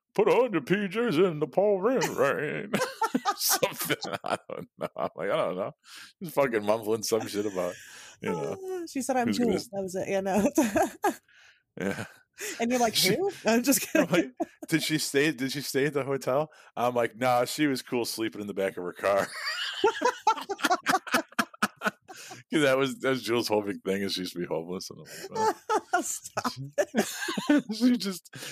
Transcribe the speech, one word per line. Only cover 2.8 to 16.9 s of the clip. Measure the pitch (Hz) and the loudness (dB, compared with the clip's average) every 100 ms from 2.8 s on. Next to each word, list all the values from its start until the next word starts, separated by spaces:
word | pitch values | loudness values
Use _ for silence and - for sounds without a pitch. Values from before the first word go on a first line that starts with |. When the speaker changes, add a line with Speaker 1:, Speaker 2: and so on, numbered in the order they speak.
| 254 - - | -2 -2 -2
Speaker 1:
<laughs> | 247 392 381 | -2 -2 -2
Something. | - 381 202 165 - - - - - | 0 0 0 -4 -4 -4 -4 -6 -4
I | - - | -4 -6
don't | - - - | -10 -10 -8
know. | - - | -8 -4
I'm | - - | -6 -4
like, | 95 | -2
"I | 151 | 0
don't | 110 90 | 0 -2
know." | 113 - - - - - | -6 -8 -20 -20 -20 -12
Just | 175 147 | -4 0
fucking | 139 110 104 | 2 2 2
mumbling | 113 107 110 | 0 2 -2
some | 101 113 - | 0 -2 0
shit | 101 107 | -2 -2
about, | 92 90 - - - - - | -2 -4 -4 -16 -20 -20 -8
you | - | -4
know, | 440 - 381 381 370 | -4 -4 -6 -8 -8
Speaker 2:
Uh, | 339 | -8
she | 277 | -6
said, | 247 254 | -2 0
"I'm | 233 | 0
Speaker 1:
who's | 202 | 2
gonna | 240 | 2
Speaker 2:
Jewel." | 196 | 0
Speaker 1:
s- | - | -4
Speaker 2:
That | 196 | -8
was | 190 185 | -6 -6
it. | - | -2
Yeah, | 196 | -2
no. | 196 190 233 - | 0 2 2 2
<laughs> | 240 208 349 - 392 - _ _ - _ _ - | 2 2 0 0 -4 -4 _ _ -20 _ _ -6
Speaker 1:
Yeah. | 98 - - - _ - 415 349 | -4 -4 -8 -16 _ -14 -10 -4
Speaker 2:
And | 233 | -2
you're | 247 | 2
like, | 233 - | 2 2
Speaker 1:
<laughs> | |
She | 185 240 | 2 2
Speaker 2:
"Who?" | 392 - 214 | 0 -2 2
I'm | 233 | 2
just | 254 269 - 320 | 4 2 2 0
Speaker 1:
I'm | 240 | 2
Speaker 2:
kidding. | 185 262 - | 2 0 -4
Speaker 1:
like, | 247 - - | -10 -10 -2
"Did | 160 | 0
she | - 156 | 2 -2
stay, | - 139 151 | 2 2 2
did | 120 135 | 2 -4
she | 143 | -4
stay | 131 135 143 | -2 0 0
at | |
the | 143 | 0
hotel?" | 131 139 131 131 151 - - - | -2 -2 0 0 0 -8 -14 -2
I'm | 120 | 0